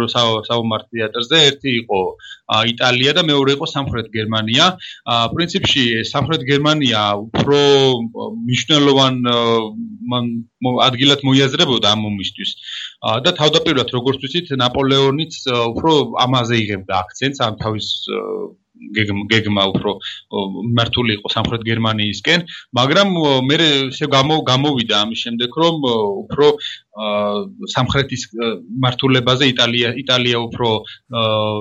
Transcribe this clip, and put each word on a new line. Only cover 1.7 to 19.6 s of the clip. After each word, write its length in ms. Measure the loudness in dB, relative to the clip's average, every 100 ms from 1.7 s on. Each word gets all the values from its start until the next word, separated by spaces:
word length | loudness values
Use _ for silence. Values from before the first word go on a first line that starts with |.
იყო, 260 | -2 0 -2 -2 -6 -16 -18
ა, 120 | -2 0
იტალია 480 | 0 0 0 2 2
და 100 | 2
მეორე 280 | 2 2 2
იყო 120 | 0 -2
სამხრეთ 420 | -6 -4 -6 -6
გერმანია. 560 | -6 -4 -2 0 2 2 0 -10 -12
ა, 140 | -2 0 0
პრინციპში, 580 | -2 -2 -2 0 0 0 -2
სამხრეთ 400 | -2 -4 -2 -2
გერმანია 580 | 0 2 2 2 2 2 0
უფრო, 460 | -2 -2 -2 2 4 6 6 4 2 -4
ო, 140 | -8 -10
მნიშვნელოვან, 840 | -6 -2 -2 2 4 6 6 4 2
ო, 180 | 0 2 2 2 0 -6 -12 -10
მან-, 340 | -4 -2 -2 -6 -10 _
მო-, 240 | -2 2
ადგილად 420 | 2 4 2 4
მოიაზრებოდა 680 | 4 4 4 2 0 2 2
ამ 140 | 0
ომისთვის. 480 | -2 -4 -6 -8 -10 -10 -12 -14 -16 -8
ა, 140 | -4 0
და 120 | 0
თავდაპირველად, 580 | 2 2 2 2 0 0
როგორც 280 | -2 -2 -2
ვიცით, 280 | -4 -6 -4
ნაპოლეონიც, 800 | -2 -2 0 2 4 2 0 -4 -8
ო, 140 | -2 0 0
უფრო 240 | 0 2 2 2 0
ამაზე 400 | 2 2 2 0
იღებდა 360 | 0 -4 -4 -4
აქცენტს, 480 | -4 -6 -6 -2
ამ 100 | -4 -2
თავის, 320 | -4 -4 -6 -8 -6
ო, 160 | -6 -6 -8 -10 -14 _ _ -6
გეგმ-, 400 | -2 -2 -2 0
გეგმა 380 | 0 2 0